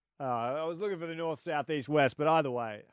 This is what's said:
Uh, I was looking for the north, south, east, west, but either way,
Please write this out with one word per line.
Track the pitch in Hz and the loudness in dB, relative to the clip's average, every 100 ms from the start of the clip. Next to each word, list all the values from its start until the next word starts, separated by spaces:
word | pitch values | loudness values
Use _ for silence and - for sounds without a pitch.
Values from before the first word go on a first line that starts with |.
| _ - | _ -8
Uh, | 135 | -2
I | 120 117 143 160 | -2 0 -2 -4
was | 170 | -4
looking | 208 180 | -4 -4
for | 165 | -6
the | 165 | -4
north, | 165 156 | -4 -4
south, | - 151 135 | -4 -2 0
east, | 151 131 | -2 2
west, | 151 135 - | 4 4 4
but | 151 | 4
either | 165 139 | 4 2
way, | 120 113 107 - | -2 -6 -8 -14